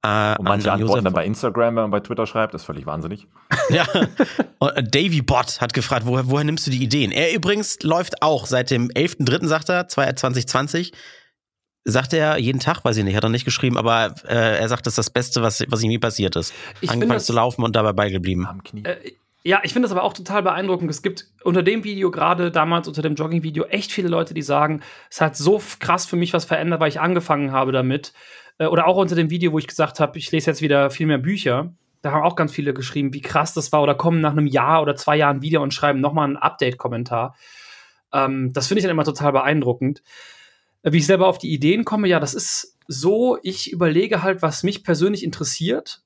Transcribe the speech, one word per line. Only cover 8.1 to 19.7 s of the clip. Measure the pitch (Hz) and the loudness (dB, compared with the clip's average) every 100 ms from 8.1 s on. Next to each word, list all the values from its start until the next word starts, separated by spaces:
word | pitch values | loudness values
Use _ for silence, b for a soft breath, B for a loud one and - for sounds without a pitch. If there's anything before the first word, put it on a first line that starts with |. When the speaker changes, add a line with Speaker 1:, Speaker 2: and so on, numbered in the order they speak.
| - | 0
Speaker 1:
auch | 151 147 - | 2 2 0
seit | 127 127 | -2 2
dem | 127 123 | 0 0
elften | - 165 - | 0 -2 2
dritten, | 135 151 175 | 2 2 2
sagt | 156 151 | -2 0
er, | 180 175 | -2 -2
zwei-, | - 135 | -2 0
zwanzig | 131 135 123 120 | 0 -2 -2 0
zwanzig, | 131 147 170 180 B B B B B _ _ _ _ | -2 -2 -4 -6 B B B B B _ _ _ _
sagt | - 110 131 | 0 0 2
er | 165 151 156 | 0 2 2
jeden | 117 131 | 0 0
Tag, | 139 170 | 0 0
weiß | - 110 | 0 2
ich | |
nicht, | 98 101 | 2 4
hat | |
er | 113 | 4
nicht | 120 | 2
geschrieben, | 127 - 131 120 | 0 0 2 2
aber, | 113 117 110 - - | 4 4 2 -2 -2
äh, | 117 113 104 | 2 2 2
er | 110 | 0
sagt, | 120 - | -2 -2
das | |
ist | 113 | 0
das | 110 | 0
Beste, | - 123 - | 0 0 0
was, | 113 104 113 | 0 0 -2
was | 117 | 0
ihm | 110 | 0
je | 117 | 0
passiert | 117 - 95 | 0 0 0
ist. | 85 80 B B B | 0 -6 B B B
Speaker 3:
Ich | 175 | -2
Speaker 1:
Angefangen | 117 | 0
Speaker 3:
find | 233 | 2
das | 123 - | 2 2
Speaker 1:
zu | |
laufen | 117 120 123 | 2 2 2
und | 113 110 | 0 2
dabei | 107 | 2
beigeblieben. | 98 104 95 90 90 92 | 2 0 0 -2 -2 -4
Speaker 2:
Am | 95 | -8
Knie. | - 107 | -14 -12
Speaker 3:
Äh, | 110 180 123 - _ _ | -8 -8 -10 -20 _ _
ja, | 165 196 | 0 0
ich | - | 0